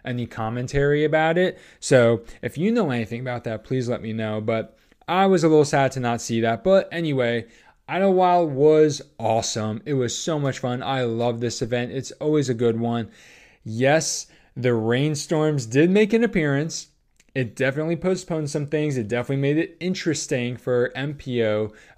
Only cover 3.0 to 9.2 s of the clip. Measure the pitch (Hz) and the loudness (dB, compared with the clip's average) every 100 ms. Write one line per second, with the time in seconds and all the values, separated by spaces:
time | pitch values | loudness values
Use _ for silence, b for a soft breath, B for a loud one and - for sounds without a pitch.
3 | 110 117 127 120 117 110 - 131 117 117 | -4 -8 -8 -8 -6 -8 -4 -4 -2 -4
4 | 113 110 110 107 107 113 - _ b b | -6 -6 -4 -4 -2 -2 -4 _ b b
5 | - 180 196 185 160 156 143 143 135 131 | -4 2 4 4 6 4 4 2 0 0
6 | 120 117 - 113 113 117 190 190 - 165 | -4 -4 -2 0 0 0 4 4 2 -4
7 | 165 131 117 117 117 B B B - 170 | -2 0 0 -2 -6 B B B -6 0
8 | 196 185 180 175 165 131 151 156 156 143 | 2 4 4 4 2 4 6 6 4 2
9 | - - | -10 -6